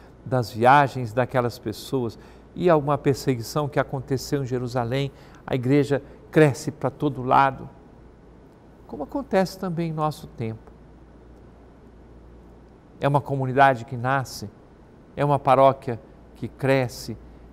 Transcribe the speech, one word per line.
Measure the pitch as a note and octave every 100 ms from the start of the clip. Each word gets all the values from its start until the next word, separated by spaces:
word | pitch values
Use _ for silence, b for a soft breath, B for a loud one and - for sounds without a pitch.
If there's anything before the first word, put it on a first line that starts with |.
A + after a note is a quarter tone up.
| B B
das | - B2+ A2+
viagens | G#2+ B2 C#3+ C#3 C3 A#2+
daquelas | A#2 A#2+ C3 A#2+ -
pessoas | A2+ - - C3+ A#2 - B B B
e | - F3
alguma | D#3 C#3+ C#3
perseguição | C#3+ C3 - B2 A2 D#3 C#3+
que | D3
aconteceu | B2+ C3+ B2 B2+ - C#3+
em | B2+
Jerusalém, | B2+ B2 B2+ A#2 C3+ C#3 B B B
a | -
igreja | C3+ B2 C#3+ B2+ C3+ B B -
cresce | D#3+ D3+ A#2+ -
para | - C3
todo | - D3 B2+
lado, | B2+ C3 C3+ B2+ B2+ - - - - - - - - - - - -
como | A#3
acontece | C#4 C#4+ C4+ F#3+ F#3 -
também | F#3+ E3 E3
em |
nosso | D#3 D3+ D3 -
tempo. | - A2+ A2 - - - - - - - - - - - - - - - - - - - - - - - -
É | C3+
uma | C#3+
comunidade | - C#3 C3 B2+ C#3 B2 A#2
que | B2
nasce, | B2+ C#3 B2+ - G#2 - - - - - - -
é |
uma | D3 C#3
paróquia | C3+ C3 C3+ C3 - A2+ - - - -
que | A2+
cresce, | - C3+ C3+ A#2+ - - G#2+ B B B